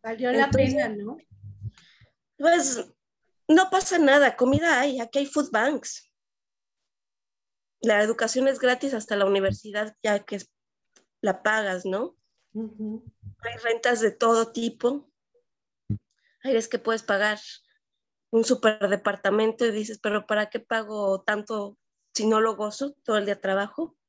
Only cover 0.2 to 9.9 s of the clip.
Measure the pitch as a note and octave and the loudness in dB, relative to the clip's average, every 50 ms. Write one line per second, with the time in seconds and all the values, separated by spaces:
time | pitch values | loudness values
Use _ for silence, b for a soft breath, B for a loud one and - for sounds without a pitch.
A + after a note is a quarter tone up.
0.2 | B3+ B3 B3 A3+ C#4 C#4 - C4 C4+ B3+ C4 - B3 A3 G#3+ G#3 G3+ A3 C#4+ E4 | -2 2 4 4 4 4 4 2 4 4 2 0 -2 -2 -4 -8 -10 -10 -12 -14
1.2 | _ _ - _ - G2+ - - - - b b b b b b b b b _ | _ _ -20 _ -20 -20 -18 -14 -14 -14 b b b b b b b b b _
2.2 | _ _ _ _ C#4 E4 E4+ E4+ C4+ C4+ B3+ A3+ - - _ _ _ _ _ _ | _ _ _ _ 4 4 4 4 2 0 -4 -6 -8 -12 _ _ _ _ _ _
3.2 | _ _ _ _ _ - D#4 E4+ F#4+ F#4 F#4+ F#4+ F#4+ - F#4 E4+ D#4 C#4 C4+ C#4+ | _ _ _ _ _ 6 6 6 6 6 2 0 0 2 2 4 6 6 6 6
4.2 | C#4+ A#3+ A#3+ - B3+ B3+ C#4 D4+ E4 E4+ D4+ B3 C4+ D4 B3+ C4 A#3 A3+ - C#4 | 6 4 4 2 2 2 2 2 2 2 2 2 0 0 -2 -4 -8 -4 -4 -4
5.2 | C#4+ C#4 - D4 C#4+ - - G#3+ A3+ C#4 D#4 - - - - - _ _ _ _ | -4 0 -2 -2 -2 0 0 0 0 0 -2 -4 -8 -10 -14 -14 _ _ _ _
6.2 | _ _ _ _ _ _ _ _ _ _ _ _ _ _ _ _ _ _ _ _ | _ _ _ _ _ _ _ _ _ _ _ _ _ _ _ _ _ _ _ _
7.2 | _ _ _ _ _ _ _ _ _ _ _ _ - A3+ G#3+ G3+ G#3+ G#3+ A3+ - | _ _ _ _ _ _ _ _ _ _ _ _ 0 2 4 4 4 2 0 -2
8.2 | A3+ A3 - B3+ C4 C4+ C4 - C4 B3 B3+ B3+ - C#4 C4 G#3+ G#3+ - G#3+ G3+ | -2 -2 0 2 2 0 0 2 0 0 0 0 -2 -4 -4 -6 -6 -4 0 0
9.2 | G3 G3 G3 G3 F#3+ F#3+ G3+ - - G#3+ G3 G#3 G#3+ G#3+ | 2 2 2 2 2 0 -2 -4 -10 -8 -6 -6 -6 -6